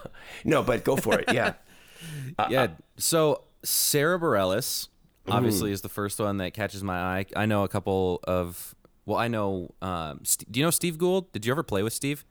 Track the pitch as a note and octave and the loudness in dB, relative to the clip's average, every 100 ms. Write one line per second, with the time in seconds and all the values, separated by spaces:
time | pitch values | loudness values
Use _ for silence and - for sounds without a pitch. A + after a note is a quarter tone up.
0 | - - - - - D3+ B2+ A#2 - C3+ | -10 -18 -18 -8 0 2 2 0 2 0
1 | A2 G#2+ - - A2 - - - - - | 2 2 2 0 0 -2 -12 -20 -20 -18
2 | E3 D3+ C3 - G#2 C3 A#2 D#2+ - - | -12 -10 -8 -2 0 2 2 -2 -18 -4
3 | - E3 D#3 C#3 - _ - - - D3 | 0 4 4 2 -4 _ -2 0 2 2
4 | D3+ F3+ E3 G#2+ F#2+ G2 C3+ - - _ | 2 2 2 2 4 2 0 -4 -6 _
5 | _ _ - G#2 A#2+ G2+ G#2+ G2 F#2+ - | _ _ 0 2 4 2 0 -2 -6 -4
6 | G2+ - G#2+ G2 F#2 - G2+ G2+ G2 F2+ | -4 -2 -2 0 -4 -4 -4 -4 -4 -2
7 | F#2 F#2 G2 - G#2+ G#2 G2 G#2 G2+ F#2+ | 0 -2 -2 0 2 4 2 0 0 2
8 | F#2 F2+ - F2+ F2 F2 - - _ _ | 2 0 0 0 0 -6 -14 -18 _ _
9 | - G2+ A#2 A2+ G2+ F#2+ F2 - F#2 F2 | -4 0 0 0 0 -2 -6 -8 -6 -4
10 | D#2 C#2 - - - A2+ D#3+ - F3 D#3 | -6 -6 -2 -2 -2 0 2 2 0 -2
11 | F3+ F#3 F3+ A2 G#2+ A#2+ A#2+ G2 G#2+ - | 0 0 -2 -4 -2 -2 0 0 0 -2
12 | C#3 C#3+ - | -4 -6 -10